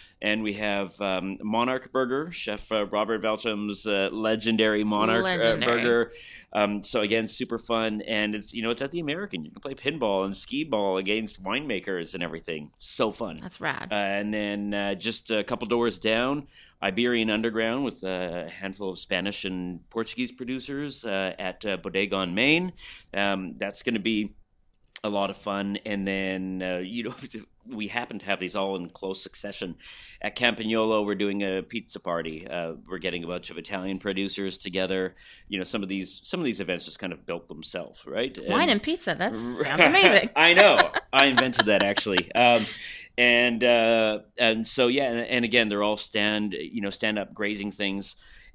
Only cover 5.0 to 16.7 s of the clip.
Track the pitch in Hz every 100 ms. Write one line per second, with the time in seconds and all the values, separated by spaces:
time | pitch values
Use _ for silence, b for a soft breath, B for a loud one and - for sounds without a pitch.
5 | 104 113 - - 113 110 120 120 120 117
6 | 117 B B B B - 104 104 98 -
7 | 104 113 110 - 120 117 - 113 110 107
8 | - 110 107 104 98 117 113 117 139 165
9 | 156 156 202 87 76 - 143 135 135 160
10 | 113 98 98 101 - 135 156 113 98 95
11 | 95 107 110 - 95 117 151 101 87 92
12 | 82 92 85 80 - 80 73 - - -
13 | 117 101 110 80 - - 156 131 - 104
14 | 98 101 104 107 104 101 101 101 101 98
15 | 107 113 - 110 101 117 113 120 117 92
16 | 110 110 127 143 139 b b